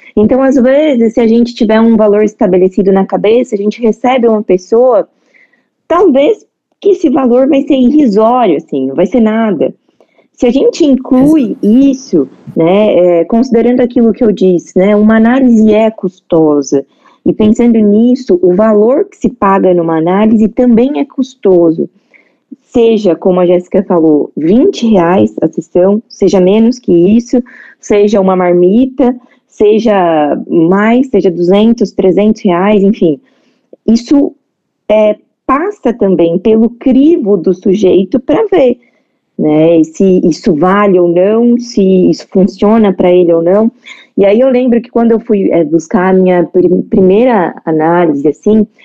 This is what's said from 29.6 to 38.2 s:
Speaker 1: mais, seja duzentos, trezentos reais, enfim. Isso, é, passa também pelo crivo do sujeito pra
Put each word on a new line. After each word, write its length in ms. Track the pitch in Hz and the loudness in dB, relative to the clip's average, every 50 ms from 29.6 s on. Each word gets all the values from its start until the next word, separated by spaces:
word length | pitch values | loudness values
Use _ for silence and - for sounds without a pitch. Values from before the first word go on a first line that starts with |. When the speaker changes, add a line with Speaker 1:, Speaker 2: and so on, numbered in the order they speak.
| 220 208 214 220 220 233 208 196 180 170 165 156 151 147 143 - - | 0 2 2 2 0 0 0 0 0 0 0 0 0 -2 -4 -6 -6
Speaker 1:
mais, 640 | - - 175 160 165 185 196 208 220 233 247 269 262 | -4 -2 0 0 0 0 0 0 0 0 0 -2 -2
seja 240 | - 202 165 196 | -2 -2 0 0
duzentos, 640 | 165 170 175 170 190 202 214 226 233 233 226 185 - | -2 -2 -2 0 2 2 2 2 0 0 -2 -6 -4
trezentos 480 | - 190 190 170 185 208 214 220 - | -2 0 0 0 2 0 0 -2 -2
reais, 420 | - 208 175 170 185 202 220 208 190 | -2 -2 -2 0 0 0 0 2 2
enfim. 340 | 196 220 - 190 165 147 131 _ _ _ _ _ _ _ _ _ _ - - - - | 0 0 0 0 -2 -2 -4 _ _ _ _ _ _ _ _ _ _ -20 -10 -4 -2
Isso, 480 | 226 233 - - 311 285 277 - - _ _ _ _ _ _ _ _ _ _ - | -2 -2 0 0 0 0 0 -2 -6 _ _ _ _ _ _ _ _ _ _ -2
é, 240 | 208 214 214 214 208 - _ _ _ _ _ | 0 0 0 0 -2 -4 _ _ _ _ _
passa 480 | - 254 277 330 403 415 - - 247 220 | -4 -4 -4 -4 -6 -8 -6 -6 -6 -4
também 440 | - 208 196 185 165 170 165 170 185 | -2 -2 -2 0 0 0 0 -2 -2
pelo 320 | 180 226 220 220 226 226 | -2 0 0 2 0 -2
crivo 680 | - - - 269 262 262 277 311 349 339 262 190 208 185 | -2 -4 -2 0 2 2 2 2 2 0 0 -2 -2 -2
do 160 | 156 190 185 | 0 -2 -4
sujeito 680 | 180 - 220 185 214 208 180 175 180 196 - - | -2 -2 -2 -2 0 0 0 2 0 0 0 -4
pra 260 | 277 | -4